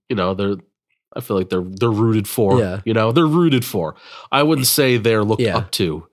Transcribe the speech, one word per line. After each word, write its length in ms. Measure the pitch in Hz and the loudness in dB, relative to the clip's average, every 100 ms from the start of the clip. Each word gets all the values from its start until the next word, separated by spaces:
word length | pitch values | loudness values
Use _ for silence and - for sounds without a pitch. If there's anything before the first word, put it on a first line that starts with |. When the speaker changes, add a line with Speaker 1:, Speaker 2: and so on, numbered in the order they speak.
| - | -6
Speaker 1:
you 60 | 110 | -2
know, 180 | 90 | -2
they're, 220 | 95 101 95 - _ _ _ _ - | -2 -4 -4 -10 _ _ _ _ -14
I 40 | |
feel 180 | 117 98 | -4 -2
like 100 | 90 | -2
they're, 160 | 92 | -2
they're 260 | 90 95 117 | -4 -2 -2
rooted 380 | 104 113 110 98 | 2 2 0 -2
for, 300 | - 104 123 | -2 2 2
Speaker 2:
Yeah. 240 | 101 98 | 0 -4
Speaker 1:
you 80 | 113 | -2
know, 200 | 110 110 | 0 2
they're 140 | 135 156 | 2 2
rooted 380 | 160 170 127 | 4 2 2
for. 300 | 123 101 80 - - - - | 0 -4 -6 -8 -18 -20 -4
I 120 | 135 | 0
wouldn't 240 | 151 151 127 | 2 2 2
say 320 | - 135 123 | 2 2 2
they're 260 | 113 113 | 2 2
looked 160 | 104 110 | 0 0
Speaker 2:
Yeah. 160 | 113 90 | 0 -2
Speaker 1:
up 140 | 95 | -4
to. 360 | - 90 78 - | -2 -2 -4 -12